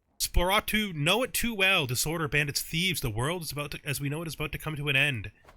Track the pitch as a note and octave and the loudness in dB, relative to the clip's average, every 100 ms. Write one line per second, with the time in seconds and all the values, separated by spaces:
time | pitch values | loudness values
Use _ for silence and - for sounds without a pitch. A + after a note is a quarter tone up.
0 | _ - - - F3 G#3 - G#3+ G#3+ D#3+ | _ -6 0 4 4 4 2 0 0 0
1 | D3 G#3 B3+ - A#3 A3 F#3+ F#3+ C3+ B2 | 2 2 2 -2 -2 2 2 4 2 0
2 | - E3 D#3 D3 D3 - - D#3+ F#3 E3+ | 0 0 0 0 0 -2 -2 0 2 0
3 | B2+ G#2 C3 F3+ D#3+ C3+ C#3+ - D3+ C3+ | -2 0 0 -2 -6 -8 -8 -8 -6 -4
4 | C#3+ D3 E3+ - D3+ D3+ - D#3 D3 C#3 | -2 -4 -6 -6 -6 -6 -6 -4 0 2
5 | D3 A#2+ G2+ - - | 2 0 -6 -14 -20